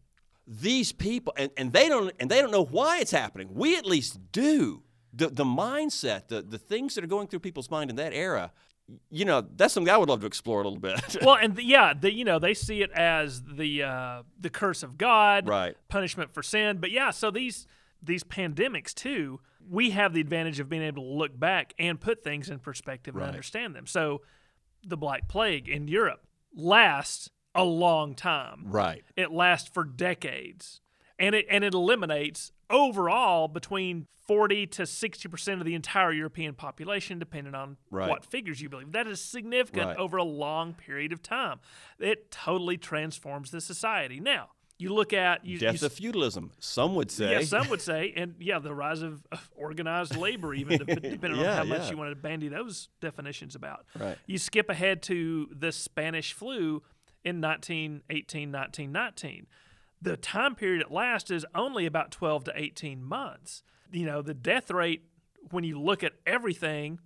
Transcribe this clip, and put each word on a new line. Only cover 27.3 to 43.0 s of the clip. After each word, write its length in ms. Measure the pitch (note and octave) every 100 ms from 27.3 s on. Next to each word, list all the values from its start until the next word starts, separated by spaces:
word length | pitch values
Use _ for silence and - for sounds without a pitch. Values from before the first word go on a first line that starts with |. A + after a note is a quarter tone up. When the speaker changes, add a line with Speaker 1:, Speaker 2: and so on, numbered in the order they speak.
| _ _ F3+
Speaker 2:
a 60 |
long 520 | F#3 E3 F3 D#3+ D3+ C3
time. 500 | F3+ D3+ B2 - F#2+
Speaker 1:
Right. 400 | G#2 F#2+ D#2+ - -
Speaker 2:
It 160 | F3
lasts 380 | E3 F3+ F3 -
for 120 | - D#3
decades. 960 | B2+ F3 F3 C#3+ C3 C3 - - - _ _ _ -
And 160 | F#3
it, 120 | G#3+ -
and 140 | G3+
it 100 | G3+
eliminates 800 | F#3 F3+ A#3+ E3+ D3+ D3+ D#3 - _ _
overall 800 | B3 C#4+ G3+ F3 G#3+ A#3+ F3 D#3
between 600 | D#3+ - G3 F#3 E3+ - _ -
forty 380 | G#3 G#3 G#3 G3+
to 200 | - F3
sixty 420 | - A3+ - F3+
percent 320 | E3 - F#3+
of 40 | E3
the 100 | E3+
entire 360 | - G3 F3+
European 420 | D#3 D#3 E3 D#3 C3+
population, 640 | D3 - D#3+ G3+ - F3+
depending 340 | D#3+ D#3 C#3 C3+
on 220 | C3+ C#3 _
Speaker 1:
Right. 180 | G3 F#2+
Speaker 2:
what 160 | D3 -
figures 340 | B3+ G3+ C3+
you 80 | C#3+
believe. 240 | C#3 C3+
That 160 | G3+ A3+
is 140 | G3
significant 640 | - B3 A3+ B3 B3 F#3+ -
Speaker 1:
Right. 120 | E3+
Speaker 2:
over 200 | F#3 F#3
a 60 | F3
long 480 | D3 D3 D#3 E3
period 400 | E3+ - C#3 D3+
of 80 | E3
time. 360 | - A#3 A#3 B2+ - - - _
It 320 | F#3+ G#3+ -
totally 440 | - - F#3 F3 E3+
transforms 720 | - D3+